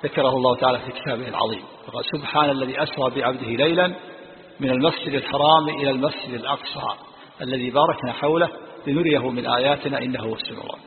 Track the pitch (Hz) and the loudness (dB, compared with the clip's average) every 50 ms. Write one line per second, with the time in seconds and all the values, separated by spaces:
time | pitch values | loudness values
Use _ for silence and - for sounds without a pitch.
0 | - 143 - - 139 127 127 131 123 127 123 - 131 127 123 120 - 131 123 - | -4 -2 0 2 2 2 2 4 4 4 4 4 4 2 2 2 -2 -8 -10 -8
1 | - 147 127 113 127 120 - - 107 110 110 92 - - - - - - - 117 | -4 -4 -4 -4 -4 -6 -2 -2 -2 -2 -2 -6 -10 -16 -20 -18 -18 -12 -8 -8
2 | 117 - - 151 143 - - 151 151 143 139 135 131 127 131 135 151 151 - - | -6 -6 -6 -6 -6 -2 2 2 4 4 2 0 -2 -4 -2 -2 -2 -4 -2 -2
3 | 135 127 120 139 123 123 131 127 127 113 117 117 139 160 170 175 180 180 175 - | -2 0 0 2 0 0 0 0 -4 -4 2 2 4 4 4 4 2 2 0 -6
4 | - - - - - - - - - - - - 139 131 127 127 139 165 160 - | -12 -16 -18 -18 -18 -20 -20 -20 -20 -20 -10 -4 -2 0 2 4 4 2 2 0
5 | - 160 139 135 123 - 135 139 143 151 160 160 151 151 151 143 143 139 135 127 | -4 -2 -2 -2 -2 -2 0 4 6 6 6 6 6 2 -4 0 0 0 0 2
6 | 135 151 - - - 131 123 117 - 131 143 - - - - 143 135 117 101 - | 0 -2 -2 -4 -10 -8 -8 -8 -4 -4 -4 -4 -6 -10 -10 -6 -6 -6 -6 -8
7 | - - - - - - - - - 123 131 131 123 127 120 143 151 170 147 - | -12 -20 -20 -20 -20 -20 -14 -12 -8 -6 -4 -4 -4 0 4 4 4 4 2 0
8 | - 123 117 - - 143 156 170 170 160 - - - - - - - 143 139 156 | -2 -6 -4 0 2 2 4 4 2 0 0 -10 -16 -18 -18 -10 -4 -2 0 2
9 | 175 165 147 135 123 127 120 123 117 123 123 120 127 139 147 139 - 143 139 127 | 4 4 4 4 2 0 -2 -2 -2 0 0 2 4 2 2 2 0 -4 -4 -2
10 | 123 127 127 123 113 113 110 - - - 120 - - - - - - | -2 -4 -4 -4 -4 -6 -6 -6 -8 -10 -10 -10 -12 -12 -14 -14 -14